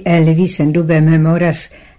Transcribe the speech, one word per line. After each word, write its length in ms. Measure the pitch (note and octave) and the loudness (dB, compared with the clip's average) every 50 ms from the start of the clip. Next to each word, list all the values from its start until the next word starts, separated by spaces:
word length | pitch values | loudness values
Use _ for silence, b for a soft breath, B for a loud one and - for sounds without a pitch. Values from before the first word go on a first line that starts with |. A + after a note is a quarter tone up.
| - | 0
el 300 | F3+ E3+ E3+ D#3+ D#3+ D#3+ | -2 0 2 2 2 2
vi 140 | E3 F#3 F3 | 0 0 -2
sendube 520 | - - D3+ D3+ D3+ F3 E3 D#3+ E3 D#3+ | -2 -2 -2 -2 0 -2 -2 0 0 2
memoras 680 | D#3 D#3+ D#3+ D#3 D#3 D#3+ E3+ E3+ F3 E3+ D#3+ - - - B B B B B | 2 2 2 2 2 0 0 0 -2 -2 -4 -6 -10 -16 B B B B B